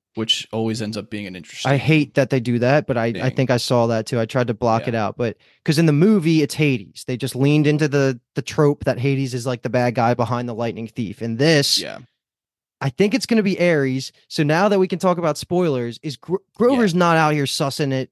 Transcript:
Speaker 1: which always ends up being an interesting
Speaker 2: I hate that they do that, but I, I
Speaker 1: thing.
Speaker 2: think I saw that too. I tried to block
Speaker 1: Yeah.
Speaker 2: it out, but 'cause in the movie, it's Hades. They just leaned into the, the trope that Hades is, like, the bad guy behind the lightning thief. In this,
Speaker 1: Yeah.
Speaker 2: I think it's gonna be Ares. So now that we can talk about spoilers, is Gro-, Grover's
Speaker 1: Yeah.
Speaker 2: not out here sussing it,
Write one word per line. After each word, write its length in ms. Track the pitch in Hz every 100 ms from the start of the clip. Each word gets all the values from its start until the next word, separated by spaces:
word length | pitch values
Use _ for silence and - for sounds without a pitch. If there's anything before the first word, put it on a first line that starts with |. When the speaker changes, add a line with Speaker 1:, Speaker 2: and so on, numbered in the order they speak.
| _
Speaker 1:
which 340 | - 110 - -
always 300 | 110 113 110
ends 140 | 104 107
up 140 | -
being 160 | 104 101
an 100 | 90
interesting 360 | 78 - 131
Speaker 2:
I 60 | 139
hate 360 | 117 156 135
that 160 | - 127
they 100 | 135
do 200 | 117 120
that, 260 | 120 147 -
but 120 | 120
I, 80 | 113
I 60 |
Speaker 1:
thing. 180 | 98 127 -
Speaker 2:
think 160 | 131
I 60 | 123
saw 300 | - 123 117
that 180 | 113 110
too. 140 | 123
I 60 | 113
tried 220 | 131 120
to 60 |
block 300 | 110 120 113
Speaker 1:
Yeah. 60 | -
Speaker 2:
it 60 | 113
out, 220 | 104 -
but 200 | 117 - _ _ -
'cause 140 | 147
in 80 | 165
the 40 |
movie, 500 | 143 190 214 156 160
it's 100 | 143 -
Hades. 480 | 151 123 90 - -
They 120 | 127
just 180 | 131 123
leaned 300 | 139 151 147
into 220 | 151 151
the, 320 | 143 135 123 _ -
the 60 |
trope 400 | - - 147 147
that 160 | - 117
Hades 340 | 139 135 135
is, 120 | 123 120
like, 160 | 123
the 60 | 127
bad 260 | 123 123 113
guy 180 | 117
behind 340 | 120 117 120 123
the 60 | 113
lightning 320 | 117 101 113
thief. 340 | - 104 98
In 140 | 117 113
this, 420 | 151 156 139 -
Speaker 1:
Yeah. 200 | 76 50 127 _ _ _ _ _ _ -
Speaker 2:
I 100 | 131
think 240 | - 202 233
it's 100 | -
gonna 160 | 226
be 180 | 202 180
Ares. 520 | 175 156 135 131 131 - _
So 160 | -
now 260 | 147 160 208
that 80 | 202
we 100 | 190
can 120 | 180
talk 180 | 190 170
about 180 | 170 147
spoilers, 600 | - 175 180 127 120 113
is 120 | 156 127
Gro-, 220 | - 185 _ -
Grover's 380 | 240 262 214
Speaker 1:
Yeah. 60 | 170
Speaker 2:
not 180 | 175 160
out 160 | 151
here 120 | 151 135
sussing 460 | - 143 - 143
it, 200 | 131 127